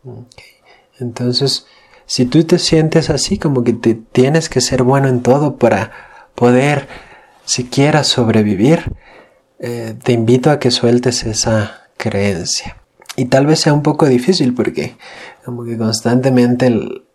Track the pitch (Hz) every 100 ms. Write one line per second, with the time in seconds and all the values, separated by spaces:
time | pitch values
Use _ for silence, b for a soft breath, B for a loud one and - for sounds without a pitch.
0 | 131 107 120 - b b b b b _
1 | 123 113 123 123 139 - b b b b
2 | b - 127 151 160 175 - 160 156 160
3 | 156 147 - 196 160 135 120 113 113 113
4 | - - 127 160 160 131 123 127 123 139
5 | 135 123 120 139 147 - - 98 107 B
6 | B B B - 123 123 139 143 - B
7 | B B B B - - 123 - 139 156
8 | 139 - 117 110 104 95 117 170 - B
9 | B B B B _ _ 120 120 113 107
10 | - 120 113 127 151 143 127 123 120 123
11 | 123 117 113 107 - 110 107 - _ _
12 | 104 98 101 92 85 - - - _ _
13 | - - 131 131 143 156 - 147 147 147
14 | 156 127 123 180 131 - 208 - - -
15 | B B B B - 120 117 113 113 113
16 | 120 123 135 127 123 123 127 110 - -
17 | _